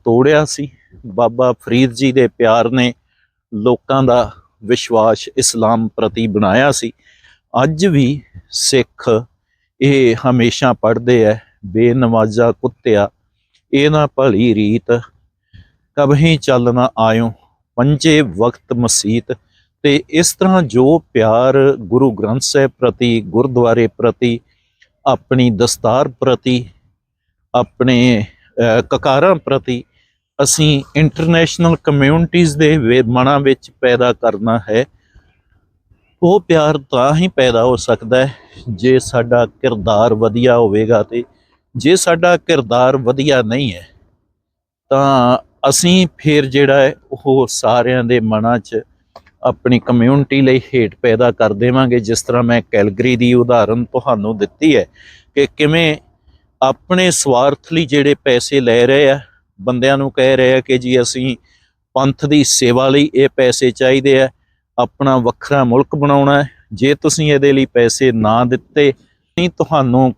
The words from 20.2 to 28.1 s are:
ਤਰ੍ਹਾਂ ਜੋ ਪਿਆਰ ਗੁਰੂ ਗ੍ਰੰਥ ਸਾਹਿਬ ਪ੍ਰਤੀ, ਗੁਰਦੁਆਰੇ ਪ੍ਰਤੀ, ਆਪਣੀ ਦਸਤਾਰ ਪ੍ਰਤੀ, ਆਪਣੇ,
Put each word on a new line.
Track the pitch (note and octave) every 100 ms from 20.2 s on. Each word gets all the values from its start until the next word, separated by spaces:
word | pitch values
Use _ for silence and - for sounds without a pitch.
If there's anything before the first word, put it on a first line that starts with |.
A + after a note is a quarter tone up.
| E3+
ਤਰ੍ਹਾਂ | - F#3+ F#3+
ਜੋ | C#3+ B2 C3 E3 -
ਪਿਆਰ | A#2+ A2 A2+ C3 C3+ C3+ C3+
ਗੁਰੂ | F#2+ A#2+ C3+
ਗ੍ਰੰਥ | G2+ G#2 B2+
ਸਾਹਿਬ | - C#3+ C3+ -
ਪ੍ਰਤੀ, | B2 - B2 A#2
ਗੁਰਦੁਆਰੇ | G2+ A2 C3 B2 A#2+ A#2 A2+
ਪ੍ਰਤੀ, | - A#2 - B2 A#2 _ _ _ _ _ _
ਆਪਣੀ | - B2 - C3 B2
ਦਸਤਾਰ | G2 A#2 - A#2 B2 C#3+
ਪ੍ਰਤੀ, | A#2+ C3 A#2+ C3 B2 B2 _ _ _ _ _ _ _ _
ਆਪਣੇ, | B2 A#2+ - B2+ B2 B2